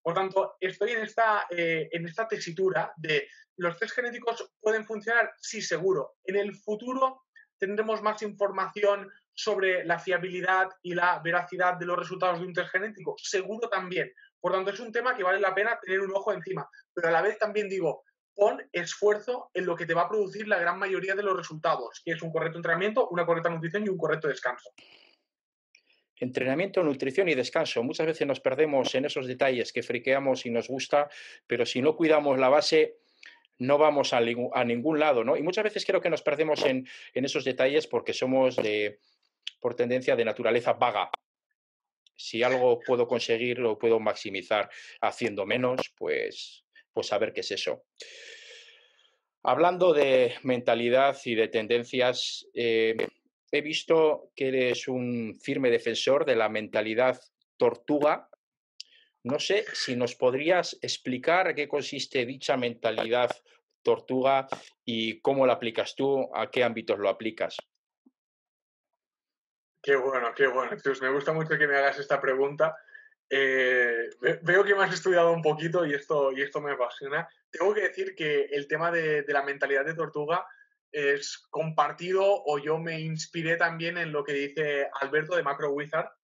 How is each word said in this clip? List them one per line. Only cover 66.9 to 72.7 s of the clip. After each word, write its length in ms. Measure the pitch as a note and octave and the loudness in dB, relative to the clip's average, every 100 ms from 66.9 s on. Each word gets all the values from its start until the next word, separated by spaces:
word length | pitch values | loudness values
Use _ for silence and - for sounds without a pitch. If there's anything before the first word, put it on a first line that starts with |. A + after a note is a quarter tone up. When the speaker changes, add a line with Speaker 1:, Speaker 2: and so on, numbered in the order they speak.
| G2+ | 0
Speaker 2:
lo 100 | G2+ | 0
aplicas. 480 | F#2+ A2 - E2+ - _ _ _ _ _ _ _ _ _ _ _ _ _ _ _ _ _ _ _ _ _ _ | 0 -6 -4 -6 -6 _ _ _ _ _ _ _ _ _ _ _ _ _ _ _ _ _ _ _ _ _ _
Speaker 1:
Qué 140 | C#3+ C#3 | 0 2
bueno, 360 | C3+ C3 A#2 | 2 -2 -4
qué 140 | - C#3 | 2 2
bueno, 300 | B2 B2 G#3 | 2 -4 -4
Chus. 200 | C#3 C3 | -4 -2
Me 100 | C3 | -2
gusta 220 | C#3 C#3 | 0 0
mucho 240 | D#3+ D#3 D3+ | -2 -2 0
que 100 | D3+ | 2
me 80 | C#3 | 4
hagas 240 | C#3 C#3+ | 2 0
esta 220 | C#3 C#3+ | -2 0
pregunta. 540 | C3+ C3 C#3 D3+ D#3+ | 0 0 0 2 0